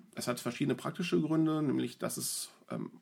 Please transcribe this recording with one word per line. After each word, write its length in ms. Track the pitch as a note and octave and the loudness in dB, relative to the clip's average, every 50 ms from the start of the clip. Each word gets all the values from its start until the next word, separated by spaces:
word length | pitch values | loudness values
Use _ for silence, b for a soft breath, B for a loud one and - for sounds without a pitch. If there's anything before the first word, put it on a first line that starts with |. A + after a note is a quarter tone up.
| - - - | -2 -8 -10
Es 120 | - - | -6 -2
hat 120 | B2+ B2 B2 | -2 -2 -2
verschiedene 360 | - B2 A#2+ - D3 C#3 B2+ | -2 -4 -2 0 2 2 2
praktische 440 | - - C#3 E3 - F3+ - F3+ F3 | 0 -2 -6 -4 -2 -2 2 4 2
Gründe, 400 | D#3+ D3 D#3+ D#3+ D#3+ D#3+ D#3 D#3 D3+ | 4 4 4 4 4 4 4 2 2
nämlich, 340 | C3+ B2+ B2+ B2+ A#2+ - | 2 2 2 0 -2 -4
dass 200 | - - A2+ - | -4 -6 -4 -4
es, 320 | - B2+ - - - - - - - - - | -4 -4 -4 -4 -4 -6 -8 -12 -20 -12 -8
ähm, 220 | - - - - - - | -6 -6 -6 -8 -10 -14